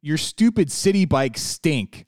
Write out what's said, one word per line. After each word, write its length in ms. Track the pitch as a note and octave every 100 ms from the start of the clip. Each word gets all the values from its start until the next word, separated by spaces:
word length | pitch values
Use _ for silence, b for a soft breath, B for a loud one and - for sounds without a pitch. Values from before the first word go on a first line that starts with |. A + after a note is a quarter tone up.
Your 160 | D3 D3+
stupid 540 | - - A3+ G#3+ D#3
city 340 | - G3 G3 F3
bikes 360 | C3+ C3+ -
stink. 600 | - - E3 D3 - -